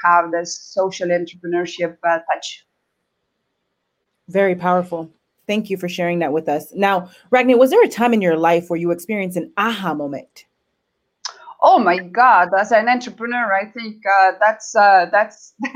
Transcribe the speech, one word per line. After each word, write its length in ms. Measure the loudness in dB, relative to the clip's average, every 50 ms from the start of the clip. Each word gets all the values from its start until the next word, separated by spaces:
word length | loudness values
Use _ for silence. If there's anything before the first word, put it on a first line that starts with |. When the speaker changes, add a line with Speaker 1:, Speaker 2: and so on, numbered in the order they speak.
| 0
Speaker 1:
have 280 | 2 2 2 2 0
this 280 | -4 -6 -6 -8 -12 -16
social 480 | -16 -8 -4 -4 -4 -4 -4 -6 -4
entrepreneurship, 880 | -2 -2 -2 -4 -8 -12 -14 -8 -6 -4 -4 -4 -6 -6 -6 -6 -6 -6 _ -2
uh, 160 | -2 -2 -2 -2 -6
touch. 340 | -8 -8 -8 -12 -16 -18 _ _ _ _ _ _ _ _ _ _ _ _ _ _ _ _ _ _ _ _ _ _ _ _ _ _ _ _ _ _ _ _ _
Speaker 2:
Very 280 | -4 -2 0 0 0 0
powerful. 540 | -2 0 0 0 0 -2 -4 -8 -10 -10 -12 _ _ _ _ _ _ _
Thank 220 | -6 -4 -4 -4 -6
you 80 | -8
for 100 | -8 -8
sharing 320 | -8 -6 -4 -4 -2 -2 -2
that 140 | -2 -2 -4
with 160 | -4 -4 -4
us. 240 | -4 -4 -6 -8 -6
Now, 340 | -2 -2 0 0 -2 -4 -8 -14 _ _ _
Ragnhild, 260 | 0 2 4 4 6
was 120 | 6 4 6
there 140 | 6 4 4
a 40 |
time 260 | 2 2 0 0 2 2
in 80 | 2
your 140 | 2 2 2
life 340 | 2 2 2 2 2 0 -4
where 100 | -6 -4
you 120 | -2 -2
experienced 460 | -4 -4 -6 -8 -6 -6 -6 -6 -6
an 160 | -8 -8 -6 _
aha 360 | -4 -4 -4 -4 -6 -6 -6 -6
moment? 520 | -6 -8 -8 -10 -12 -14 _ _ -20 -20 _ _ _ _ _ _ _ _ _ _ _ _ _ _ _ -18 -18 -18 -20 -20 -20 -4 0 4
Speaker 1:
Oh 160 | 4 4 4
my 180 | 4 2 0
God, 520 | -2 -4 -4 0 2 4 4 6 4 4 2 0
as 160 | -2 0 2
an 160 | 0 2 2
entrepreneur, 680 | 0 -2 -2 -4 -8 -12 -10 -8 -6 -4 -4 -2 -2 -2
I 120 | -2 -4 -6
think, 320 | -12 -16 -16 -16 -16 -8 -2
uh, 280 | 0 2 4 4 4 2 2
that's, 360 | 0 0 0 -2 -8 -4 2
uh, 320 | 4 6 6 6 6 4 2
that's, 420 | 0 0 0 -2 -6 -14 -20 -20 _ -12 -8
<laughs> 100 | -2 0